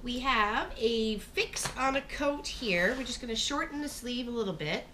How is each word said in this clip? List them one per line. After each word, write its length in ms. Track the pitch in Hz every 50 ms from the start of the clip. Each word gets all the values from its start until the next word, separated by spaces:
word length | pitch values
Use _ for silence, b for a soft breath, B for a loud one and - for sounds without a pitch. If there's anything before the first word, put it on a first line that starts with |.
| 247
We 180 | 247 247 247
have 520 | 247 269 254 226 208 208 220 254 - - - -
a 400 | 226 226 233 226 220 220 214 202
fix 500 | - - - - 440 - - - - - -
on 200 | - 262 269 269
a 40 | 277
coat 460 | 269 - - - 294 285 285 285 294
here. 480 | - - - 262 220 180 175 175 196 254
We're 80 | 269 262
just 160 | 233 240 -
gonna 160 | - 240 226
shorten 460 | 226 - - 285 294 330 320 294 294 294
the 80 | 285
sleeve 360 | - - - 240 247 240 254
a 40 | 240
little 240 | 240 233 220 190 170
bit. 300 | 151 156 151 170 - - -